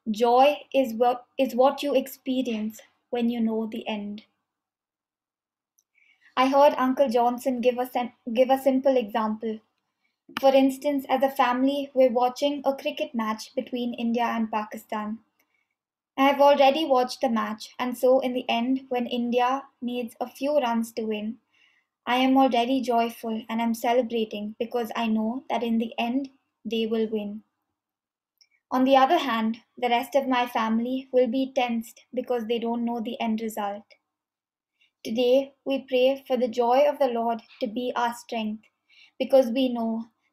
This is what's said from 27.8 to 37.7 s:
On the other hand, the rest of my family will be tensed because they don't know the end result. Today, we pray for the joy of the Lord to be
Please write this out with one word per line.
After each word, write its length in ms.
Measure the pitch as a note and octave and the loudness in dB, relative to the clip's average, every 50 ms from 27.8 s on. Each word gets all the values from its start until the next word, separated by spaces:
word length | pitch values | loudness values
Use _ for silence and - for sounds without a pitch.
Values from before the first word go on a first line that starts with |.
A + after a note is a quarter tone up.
| _ _ _ _ _ _ _ _ _ _ _ _ _ _ _ _ _ - C4+ | _ _ _ _ _ _ _ _ _ _ _ _ _ _ _ _ _ -4 0
On 120 | B3+ C4 | 0 4
the 100 | C4 C4+ | 6 6
other 220 | C4 C4 C4+ F4 E4 | 6 6 6 4 2
hand, 400 | D4 C4 A3+ A3+ A3 A3 A3+ - _ _ _ - | 2 0 -2 -2 -2 -2 -4 -6 _ _ _ -6
the 120 | B3 A#3+ | -2 0
rest 260 | A#3 A#3+ B3+ B3+ - | 0 0 0 0 0
of 140 | C#4 C4 B3+ | 0 0 2
my 180 | C4 B3 A#3+ A#3+ | 0 0 0 0
family 640 | - A#3+ A3 A3 A3 A3+ A#3 B3 C4 C4 C4+ - | -2 -2 -2 0 0 -2 -2 -2 -4 -6 -6 -2
will 160 | - B3+ B3+ A#3+ | 2 2 2 2
be 240 | A3+ C4 C4+ C4 - | 2 -2 -2 -2 -2
tensed 520 | C#4 B3 A#3+ A#3 A#3 A3+ - - _ _ _ - | -2 -2 -2 -2 -4 -6 -8 -12 _ _ _ -8
because 340 | A#3 B3 - B3 A#3+ A3 G#3+ | -8 -4 -4 -4 -4 -2 -4
they 100 | A#3+ A#3 | -4 -4
don't 280 | A3 A#3 A#3 A#3+ A#3 | -2 -4 -4 -2 -4
know 160 | A#3 A#3+ A#3+ | -4 -4 -4
the 180 | G#3+ B3 A#3+ - | -6 -6 -6 -4
end 220 | A#3 A3+ A3 A3 | -4 -2 -2 -2
result. 420 | A3+ A3 G#3+ A3 G#3 G3+ G3+ G#3 - _ _ _ _ _ _ _ _ _ _ _ _ _ _ _ _ _ _ _ _ _ _ _ - | -4 -6 -6 -6 -6 -6 -6 -10 -14 _ _ _ _ _ _ _ _ _ _ _ _ _ _ _ _ _ _ _ _ _ _ _ -10
Today, 520 | C4 A3 A#3+ B3 B3 B3+ C4+ C4+ C4+ - _ - | -6 -2 0 2 4 4 2 2 0 -6 _ -6
we 200 | C4+ C#4 C4+ C4+ - | -6 -4 -4 -4 -2
pray 340 | C4 B3+ B3+ C4 C#4 C4+ - | 0 2 2 2 2 0 -4
for 120 | - C4 A#3 | -4 -2 -2
the 100 | B3+ A#3+ | -2 -2
joy 380 | A3+ A#3+ A#3+ A#3 B3 C4+ D4 D4 | -2 0 0 2 4 4 4 2
of 100 | C#4 C#4+ | 2 0
the 120 | C#4 B3+ | 0 0
Lord 320 | A#3 A#3 A3+ A#3 A#3 A3 - _ - - | 0 -2 -2 -2 -4 -4 -8 _ -12 -8
to 80 | C4+ | -8
be 240 | A3+ | -6